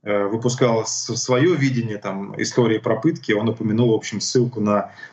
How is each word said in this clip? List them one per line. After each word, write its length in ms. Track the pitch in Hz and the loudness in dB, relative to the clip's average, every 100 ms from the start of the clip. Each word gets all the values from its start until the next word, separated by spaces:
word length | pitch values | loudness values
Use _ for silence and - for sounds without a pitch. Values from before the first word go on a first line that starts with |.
э, 200 | 107 104 101 | -2 0 0
выпускал 580 | 113 123 131 123 113 110 | 0 -2 2 2 2 -2
с-, 300 | - - 110 | -6 -6 -6
свое 380 | - 123 160 | 0 2 4
видение 440 | 165 135 117 110 101 | 4 2 0 -4 -6
там 360 | 101 95 98 - | -6 -6 -8 -6
«Истории 380 | 117 - 117 110 | -2 2 2 2
про 180 | 120 110 | 0 0
пытки». 360 | 160 156 - | 0 -2 -2
Он 160 | 104 113 | 0 0
упомянул, 440 | 110 110 107 120 | -2 -2 2 4
в 20 | 110 | 2
общем, 240 | - 101 | 0 -6
ссылку 400 | - 127 120 113 | 0 2 0 0
на 300 | 104 104 98 - - | 0 2 0 -10 -20